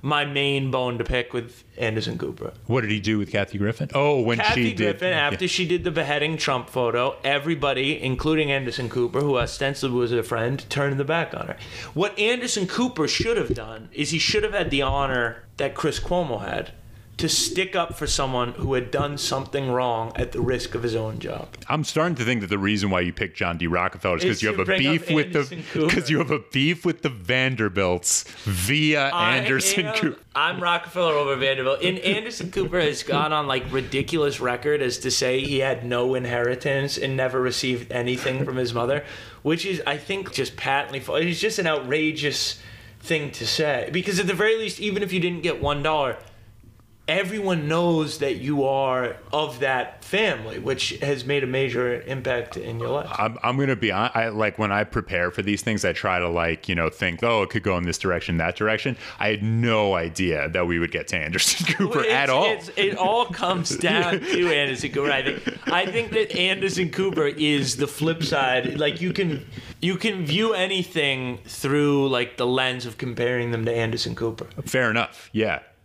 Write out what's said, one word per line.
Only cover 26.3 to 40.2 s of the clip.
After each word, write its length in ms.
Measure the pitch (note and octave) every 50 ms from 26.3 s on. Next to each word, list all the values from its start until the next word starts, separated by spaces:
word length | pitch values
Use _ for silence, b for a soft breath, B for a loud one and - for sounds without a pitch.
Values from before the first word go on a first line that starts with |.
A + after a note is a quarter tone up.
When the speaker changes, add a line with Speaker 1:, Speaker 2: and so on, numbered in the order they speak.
Speaker 2:
a 100 | D3+ D3 - -
beef 320 | - C3 C3+ D#3+ F3 E3+ -
with 160 | F3+ D#3+ -
the 80 | - D3
Vanderbilts 1160 | B2 G#2 F2 F2 B2+ B2+ C3 C3 C3 A2+ A2 G2+ F2+ G2 F#2+ F2+ F2+ F2 - - - - - B B B B
via 640 | G#2+ F#2+ F2 F2+ G#2 C#3 D#3 D3+ D3+ D3+ D3 C#3 C#3
Speaker 1:
I 300 | E3 F3 F3 - C3 C3
Speaker 2:
Anderson 480 | B2 B2+ C3+ C3 - - - G3+ E3+
Speaker 1:
am, 80 | - A3
Speaker 2:
Cooper. 260 | A3 G#3 D3+ - - - - -
Speaker 1:
I'm 280 | C#3 D3+ E3 F3+ F3+
Rockefeller 520 | F3 F3 E3+ E3+ - F3 - F3+ F3 E3 D3+
over 220 | D3 D3 C#3 C#3
Vanderbilt. 460 | B2+ C3+ C3+ C3+ C3 B2+ C3 C#3 C3
And 160 | D#3+ F#3 F#3 F#3
Anderson 500 | - F#3 G3 G#3+ A3 A#3+ A#3+ - - F3+
Cooper 280 | - G3 F#3 D#3 E3+ F3+
has 220 | D#3+ D3 - -
gone 300 | - - C3+ C#3+ D3+ D#3
on, 140 | D#3 D3+ D3
like, 180 | C#3 C3 C3 A#2+ D3
ridiculous 680 | B2+ C3+ B2+ A2+ - D3+ C#3 - E3+ D#3+ D3 C#3+ C3+ -
record 440 | B2 B2 A#2+ A#2+ - D3 D3 D3
as 160 | C3+ B2 B2 -
to 120 | - C3
say 300 | B2+ - C#3 B2+ B2+ C3+
he 200 | C#3 C#3+ C#3+ C3
had 260 | C3 C3+ B2+ A#2 A#2+
no 280 | A#2+ B2 B2 B2 B2+ C3
inheritance 840 | B2+ B2+ A#2+ A#2+ A#2+ A#2+ B2 B2+ B2 - D3 C#3 C3+ C#3 C#3+ - -
and 180 | - C3+ C3+
never 240 | C3 C3 B2+ B2+ C3+
received 500 | B2+ B2+ B2 - - B2+ B2 A#2 A#2+ -
anything 520 | A#2+ B2 A#2+ B2 B2+ B2+ - B2+ B2+ C3 B2+
from 120 | C3 B2+
his 180 | B2+ B2+ A#2 A#2
mother, 300 | A#2 A#2+ B2 C#3 D3 C#3+ B B B B B B B
which 240 | - C#3+ E3 E3 F3+
is, 160 | G3 F#3 D3+ -
I 100 | C#3 C#3+
think, 360 | D3 D3 - G3 G3